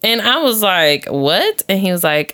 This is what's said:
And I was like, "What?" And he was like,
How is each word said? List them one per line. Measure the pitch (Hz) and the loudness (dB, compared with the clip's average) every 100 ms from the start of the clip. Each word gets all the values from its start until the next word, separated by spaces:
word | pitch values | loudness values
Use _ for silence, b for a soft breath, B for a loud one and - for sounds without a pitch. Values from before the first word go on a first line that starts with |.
And | 220 233 | -2 -2
I | 214 285 | 0 0
was | 277 220 | 0 0
like, | 208 175 156 143 - | 0 2 2 2 -2
"What?" | 139 139 185 415 427 - | -2 0 2 0 -2 -2
And | 196 | -2
he | 190 | 0
was | 175 | 0
like, | 165 151 151 | 0 -2 -2